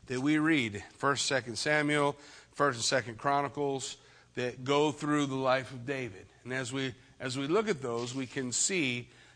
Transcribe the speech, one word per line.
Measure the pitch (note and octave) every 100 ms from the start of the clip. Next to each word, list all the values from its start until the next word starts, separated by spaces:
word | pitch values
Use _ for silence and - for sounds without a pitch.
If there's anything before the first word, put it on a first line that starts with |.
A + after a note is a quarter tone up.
| -
that | B2+
we | C#3+ D#3
read, | D#3 D#3 A2+ G2+ - -
First, | C#3 C3 -
Second | C3+ A#2+ A2
Samuel, | D3+ D3+ D3 D3 C#3+ C#3+ - - -
First | - C#3+ A#2+
and | -
Second | C3+ A#2+ A2
Chronicles, | C#3+ C#3+ C#3 D3 C#3+ C3+ - - - - - -
that | B2 B2
go | C3 C#3+ D3+
through | D3 D3+ D3 C#3
the | C3+
life | C3 C3 A#2
of | C3 A#2+
David. | C3+ A#2+ F#2+ G2+ - A#2+
And |
as | C3 B2
we, | C3+ C3+ G#2+ - -
as | C3 B2+
we | C#3
look | G3 G#3+
at | D#3
those, | B2+ A#2 A#2+ C3+
we | B2+
can | C#3+ B2+
see | A#2 - F#3 C3+ A#2+ A#2 - -